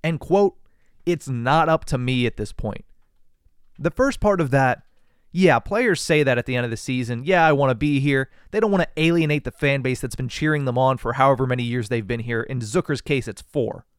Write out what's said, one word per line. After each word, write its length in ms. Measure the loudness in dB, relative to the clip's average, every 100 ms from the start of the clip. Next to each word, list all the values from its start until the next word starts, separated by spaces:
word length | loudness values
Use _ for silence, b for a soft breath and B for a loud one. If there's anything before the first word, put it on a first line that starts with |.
And, 160 | -4 -4
quote, 360 | 0 2 2 0 -20 _ _ _
"It's 240 | -4 -4 -4
not 400 | -4 2 2 4
up 160 | 2 0
to 120 | -2
me 260 | 0 0 0
at 100 | -2
this 160 | -10
point." 320 | -6 -8 -8 -16 -20 _ _ -20 _ _ _ -20 -6
The 140 | -6
first 300 | 0 -2 2
part 200 | 0 2
of 120 | 2
that, 320 | 4 2 0 _ _ _ _ _
yeah, 260 | 2 4 4
players 420 | 2 -2 0 0
say 220 | 0 2
that 160 | 2 0
at 80 | 0
the 80 |
end 100 | -4
of 60 | -4
the 60 | -6
season. 480 | -4 -4 -4 -6
"Yeah, 200 | 0 4
I 60 | 4
wanna 240 | 4 2
be 240 | 0 0 0
here." 320 | 2 0 -2 b b
They 80 | -2
don't 100 | 2
wanna 160 | 2 0 0
alienate 460 | 2 2 0 -2
the 80 | -4
fan 320 | -4 -2 0
base 180 | -2 -4
that's 160 | -6 -8
been 120 | -8
cheering 360 | -4 -2 0
them 140 | -2 0
on 200 | 0 0
for 160 | -4
however 300 | 2 2 2
many 200 | 0 -2
years 240 | -4 -4 -4
they've 180 | -4 -4
been 140 | -6
here. 220 | -4 -6
In 180 | -4 -6
Zucker's 400 | -2 -2 -2 -6
case, 260 | -2 -4 -4
it's 160 | -12
four. 420 | -6 -4 -4 -6 _